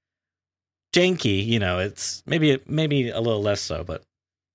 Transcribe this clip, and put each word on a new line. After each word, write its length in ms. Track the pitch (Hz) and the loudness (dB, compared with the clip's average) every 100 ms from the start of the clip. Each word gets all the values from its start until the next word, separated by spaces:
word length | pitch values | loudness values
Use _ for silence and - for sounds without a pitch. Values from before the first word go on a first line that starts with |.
| _ _ _ _ _ _ _ _ _ | _ _ _ _ _ _ _ _ _
janky, 500 | 170 185 180 113 98 | 2 4 2 0 0
you 140 | 110 113 | 0 0
know, 200 | 95 90 | 0 0
it's 440 | 98 - - - - | -4 -4 -6 -6 -4
maybe, 320 | 160 151 135 - | 2 2 2 -2
maybe 440 | 151 156 143 120 | -2 0 0 0
a 100 | 110 | 0
little 220 | 117 107 | 0 0
less 180 | 104 101 | 0 -2
so, 240 | - 80 | -4 -6
but 180 | 85 78 _ _ _ _ _ | -8 -10 _ _ _ _ _